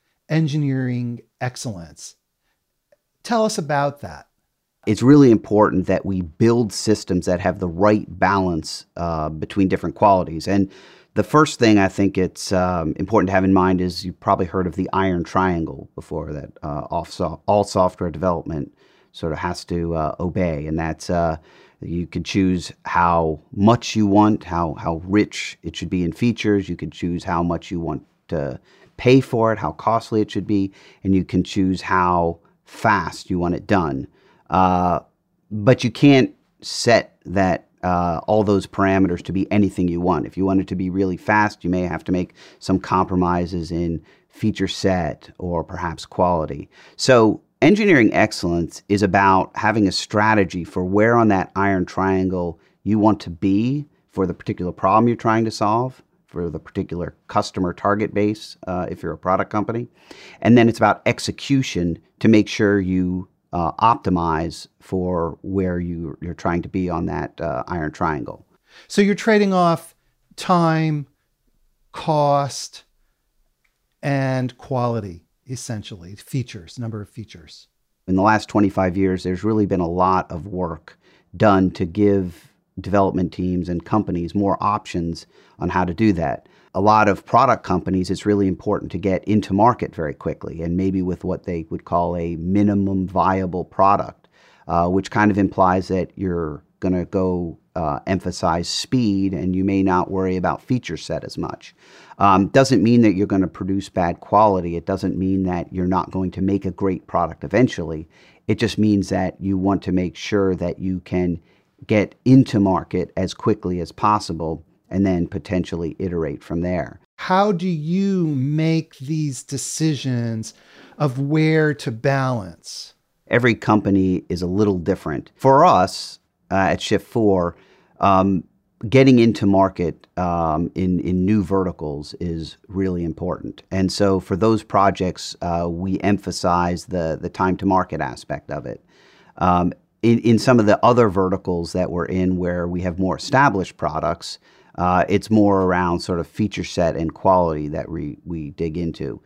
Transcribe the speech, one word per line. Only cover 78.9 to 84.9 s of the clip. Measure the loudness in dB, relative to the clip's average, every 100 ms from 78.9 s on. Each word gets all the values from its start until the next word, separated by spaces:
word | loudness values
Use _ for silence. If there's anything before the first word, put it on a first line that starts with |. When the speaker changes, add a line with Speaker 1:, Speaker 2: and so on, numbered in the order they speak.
| 0
Speaker 2:
years, | 0 0
there's | -4 -4
really | 0 0
been | 0 0
a | -2
lot | 0 2 2 -2
of | -10 -10
work | -6 -6 -8 -16 -20 _ _ _
done | 2 4 6 2
to | 0 -6
give | 0 2 2 -2 -10 _ _ _ -12
development | -2 2 2 0 -4
teams | -4 -4 -4 -4
and | -6
companies | -2 -2 -2 -4 -4
more | -2 0 0
options | -2 -4 -6